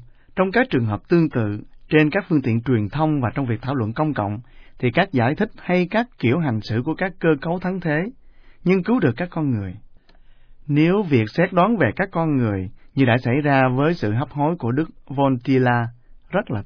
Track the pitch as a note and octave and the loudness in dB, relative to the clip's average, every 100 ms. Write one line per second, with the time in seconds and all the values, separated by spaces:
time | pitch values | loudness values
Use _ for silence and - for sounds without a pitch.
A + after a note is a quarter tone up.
0 | - - _ - F#3+ A#3 C4 C#3 A2+ G#2 | -8 -20 _ -2 0 2 0 0 0 -4
1 | - F3 D#3+ B2 G#2+ G#2 - - - D#3 | 0 2 2 0 -2 -4 -12 -20 0 2
2 | D3+ F#3+ G3 D#3 B2 A2+ B2 A#2+ G2+ C#3+ | 4 0 0 0 2 -2 2 0 0 -2
3 | D#3 D3 A#2+ C3 B2+ G#2+ C3 C#3 G#2+ A#2+ | 0 0 -2 -2 -4 -4 -4 -4 -4 -2
4 | D#3 C3+ G2+ G#2 - - - - B2 C#3+ | -4 -2 -4 -6 -12 -20 -20 -4 -2 0
5 | G3 B2+ A#2 D3+ G#3 - - F3+ F3+ A3 | 0 2 0 0 -4 -6 -2 0 2 -2
6 | A#3+ - A#2+ D3+ D#3 A2 - A2 B2+ D#3 | -4 -2 0 0 0 -2 -2 -4 -4 -4
7 | F#3+ - E3+ D3 E3 F3+ F3+ F#3+ E3+ D3+ | -6 -2 0 0 -2 -6 -4 -4 -2 -2
8 | G3 - - - - - E3+ F#3+ F3 B3 | -4 -10 -20 -20 -20 -6 0 0 2 2
9 | C#3+ A#2 F3+ E3 D3 A2+ G2 F2+ - - | 2 0 -6 -4 -2 -2 -6 -12 -20 -20
10 | _ - - - - - - D3 D#3+ G3 | _ -20 -20 -20 -20 -18 -2 2 4 2
11 | F#3 C3+ G#2+ - F#3 F3+ F#3+ A3+ A#2+ G2 | 2 2 2 0 0 2 2 2 0 0
12 | F#3+ F3 D#3+ C#3 A#2 G2 F#2+ - - - | -4 -2 0 0 0 -2 -6 -12 -8 0
13 | C3 A#2+ A#2+ C3+ D3 C3+ C3 B2+ D3 F3 | 2 2 2 0 2 2 2 2 0 0
14 | G#2 A2 D3 D3 C#3+ F3 A#2 B2+ D#3+ - | -2 -2 -4 -2 -2 -2 -2 -2 -4 -8
15 | - C3+ C#3 B2+ A#2+ C3 B2 A#2+ A#2 - | -10 -2 0 0 0 2 4 2 -2 -8
16 | - - - - - A2 | -20 -20 -6 -4 -4 -8